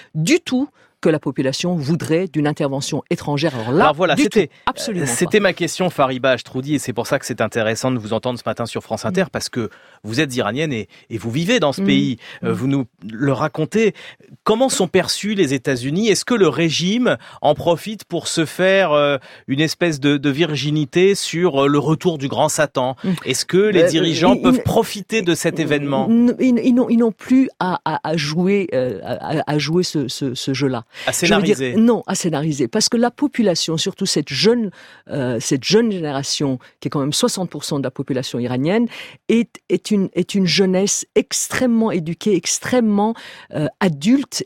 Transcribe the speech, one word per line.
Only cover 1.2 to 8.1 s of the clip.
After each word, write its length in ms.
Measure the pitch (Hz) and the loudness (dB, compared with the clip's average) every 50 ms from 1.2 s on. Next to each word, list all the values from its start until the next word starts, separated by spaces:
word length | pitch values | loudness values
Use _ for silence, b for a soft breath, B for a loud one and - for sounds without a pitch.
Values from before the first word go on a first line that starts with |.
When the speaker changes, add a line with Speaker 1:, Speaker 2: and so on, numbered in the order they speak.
| - 151 127 - 135 131 139 - - 175 180 | 0 -4 -4 -2 -2 -2 -2 -2 -2 -2 -2
Speaker 1:
voudrait 540 | 165 135 131 175 160 - 120 156 170 190 185 | -2 0 0 -2 -2 0 0 0 0 0 -2
d'une 180 | - 156 147 | -2 -2 0
intervention 560 | 147 151 - 156 139 135 139 135 - 160 139 - - | 0 0 -2 -2 -2 -2 -4 -4 -4 -6 -6 -4 -4
étrangère. 460 | 175 - - 151 143 139 156 160 135 | -6 -6 -4 -4 -2 0 0 -2 -2
Alors 160 | 120 110 117 | -2 -2 0
là, 140 | 135 175 226 | 2 4 4
Speaker 2:
Alors 100 | 151 147 | 4 4
voilà, 180 | 147 185 170 175 | 2 2 2 2
Speaker 1:
du 80 | 202 | 2
Speaker 2:
c'était, 240 | 294 202 - 226 170 | 2 2 2 2 0
Speaker 1:
tout, 80 | - b b b 247 | 0 b b b -4
absolument 400 | 262 - - - 208 175 143 127 | -4 -4 -4 -6 -4 -2 -2 -2
Speaker 2:
c'était 320 | 120 - 185 170 - 214 | -2 0 0 2 2 4
Speaker 1:
pas. 60 | 196 | 4
Speaker 2:
ma 80 | 185 170 | 2 2
question, 360 | - 175 160 - - 185 175 | 0 -2 -4 -2 -2 -2 0
Fariba 400 | - - 139 131 131 127 123 135 | 2 2 0 0 0 0 0 0
Achtroudi, 460 | 127 117 - - - 131 131 143 151 | 0 0 -2 -6 -8 -6 -4 -2 -2
et 20 | 135 | -2
c'est 160 | - - 107 | -2 -4 -4
pour 140 | - 113 - | -4 -2 -2
ça 100 | 147 135 | -2 -2
que 80 | - | -2
c'est 160 | - 123 - | -4 -4 -2
intéressant 480 | 113 107 - 120 110 110 113 - - 131 | -2 -2 0 0 0 0 0 0 -2 -2
de 80 | 127 117 | -2 -2
vous 160 | 104 107 | -2 -2